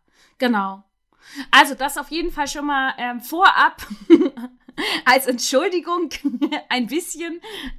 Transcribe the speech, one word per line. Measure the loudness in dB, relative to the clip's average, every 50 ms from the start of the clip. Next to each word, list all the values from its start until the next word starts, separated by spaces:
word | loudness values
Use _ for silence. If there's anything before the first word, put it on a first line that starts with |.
| _ _ _ _ _ _ _
genau. | -2 0 0 0 0 -2 -4 -6 -12 _ _ _ _ _ _ _ _ _ -20 -16 -14 -4 4
Also | 6 6 6 6 2
das | -4 -6 -6 -4
auf | -6 -10 -8
jeden | -6 -6 -6 -6
Fall | -4 -4 -6 -6
schon | -6 -6 -4
mal, | -2 -2 -2 -2 -2 -4 -4
ähm, | -6 -6 -8 -8
vorab | -10 -8 -2 4 4 4 6 6 2 2 2 -2 -16 -16 -16 -8 6 6
<laughs> | 6 6 6 2 -2 -6 -14 -14 _ _ _ -20 -10 -8 -6 -4 -4 -2 2
als | 4 4 4 4
Entschuldigung | 0 -4 -2 -2 0 2 2 2 2 -2 -2 -4 -2 -2 -2 -2 -4 -6 -6 -6 -6 -4 -2
<laughs> | -4 -4 -4 -6 -6 -4
ein | -2 -2 -2 -2
bisschen, | -4 -6 -6 -6 -10 -10 -10 -10 -10 -10 -12 -14 -14 -12 -12 -12 -8